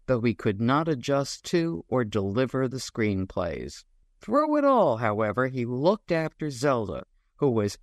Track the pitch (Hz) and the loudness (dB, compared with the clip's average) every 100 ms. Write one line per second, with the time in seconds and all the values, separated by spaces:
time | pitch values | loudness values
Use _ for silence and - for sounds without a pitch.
0 | - 127 120 107 117 98 117 143 165 139 | -2 0 2 0 0 0 2 2 2 -2
1 | 120 139 139 - - 175 165 165 - 127 | 0 0 -2 -8 -2 0 0 -4 -2 0
2 | 113 107 98 101 127 131 131 127 - - | 0 0 0 0 0 0 -2 -4 -8 -2
3 | 107 95 95 - 87 69 64 - - _ | 0 0 -2 -4 -4 -6 -10 -12 -20 _
4 | _ _ - 262 302 302 277 254 170 113 | _ _ -2 0 2 2 4 4 4 2
5 | 117 104 110 104 131 131 120 123 151 214 | 0 0 0 0 -2 -2 -4 0 2 2
6 | - 165 156 - 156 127 143 127 101 67 | -2 -2 -2 -6 -8 -2 0 0 -2 -6
7 | - _ _ _ 143 113 104 - | -10 _ _ _ 0 2 0 -2